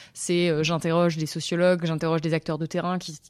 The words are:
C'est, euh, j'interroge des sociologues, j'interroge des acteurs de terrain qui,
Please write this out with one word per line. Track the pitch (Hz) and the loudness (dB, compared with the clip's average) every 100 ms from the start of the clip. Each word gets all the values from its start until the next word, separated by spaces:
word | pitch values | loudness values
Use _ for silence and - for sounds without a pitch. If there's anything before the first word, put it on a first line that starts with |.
| - | -20
C'est, | - - 175 175 | -10 -2 2 2
euh, | 151 | 2
j'interroge | 156 170 165 165 175 160 | 0 0 2 2 2 2
des | 156 | -4
sociologues, | 165 - 170 180 180 165 | -6 -4 2 4 4 0
j'interroge | 160 165 165 | -2 0 0
des | 156 | 0
acteurs | 160 - 156 | -2 -2 -4
de | 160 | -4
terrain | 180 170 180 | -4 -4 -4
qui, | 175 147 - | -8 -14 -18